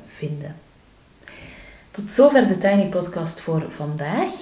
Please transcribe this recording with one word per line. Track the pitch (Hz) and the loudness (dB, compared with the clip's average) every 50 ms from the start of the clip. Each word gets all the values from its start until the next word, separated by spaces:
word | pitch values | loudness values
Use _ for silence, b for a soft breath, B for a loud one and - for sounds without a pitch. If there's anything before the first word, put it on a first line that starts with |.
| - | -14
vinden. | - - - - 147 151 143 147 151 156 - - _ _ _ _ - _ _ _ _ _ _ B B B B B B B B B B B B B B | -18 -12 -10 -8 -8 -8 -8 -10 -12 -14 -16 -20 _ _ _ _ -20 _ _ _ _ _ _ B B B B B B B B B B B B B B
Tot | - 202 208 - | -12 -10 -6 0
zover | - 247 269 285 285 254 226 196 | 4 6 6 8 8 6 4 4
de | 185 180 | 2 2
Tiny | - 196 202 202 190 | 2 2 4 4 2
Podcast | - - 180 170 - - 170 165 165 - - | 2 -2 -4 -4 -4 -6 -6 -6 -6 -8 -8
voor | - 165 160 156 147 - | -6 -2 -2 -2 -2 -4
vandaag, | - - 147 151 151 147 143 151 196 285 370 359 - - | -8 -8 -8 -6 -6 -6 -6 -4 -2 -2 -4 -4 -6 -10